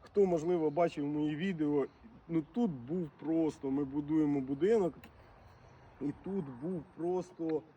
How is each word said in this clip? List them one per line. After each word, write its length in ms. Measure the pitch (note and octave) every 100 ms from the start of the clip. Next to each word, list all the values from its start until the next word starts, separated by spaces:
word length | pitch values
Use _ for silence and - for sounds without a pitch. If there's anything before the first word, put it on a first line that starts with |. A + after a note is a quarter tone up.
Хто, 260 | - - F#3+
можливо, 440 | E3+ D#3+ F3+ D#3
бачив 360 | D3 E3+ D#3+ C#3+
мої 300 | D3+ D3+ D3+
відео, 500 | F#3+ E3+ D3+ D3 C3 - - - -
ну, 140 | E3 D3+
тут 180 | - A#3+
був 400 | C#3 A#2+ F3 D#3+ -
просто, 520 | D3 E3 D#3 C#3+ C#3
ми 140 | C3+
будуємо 560 | C#3+ C#3+ D3 D#3 D3+ C#3+
будинок, 540 | C3 C#3 F3+ A3+ F3 - - - - - - - - - - -
і 120 | C#3+ C#3+
тут 200 | - G3 C#3+ B2
був 200 | D3+ F#3 C#3 -
просто 680 | E3+ F3+ F3 - E3 D#3 -